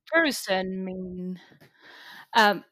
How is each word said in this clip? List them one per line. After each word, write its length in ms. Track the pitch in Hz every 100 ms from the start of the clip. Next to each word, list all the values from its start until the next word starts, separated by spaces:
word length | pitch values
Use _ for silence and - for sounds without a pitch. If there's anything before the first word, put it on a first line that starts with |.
| -
person 720 | 320 320 240 - 190 190 190
mean. 560 | 185 185 185 180 180 180 - - - _ - - - - -
Um, 300 | 233 208 190 -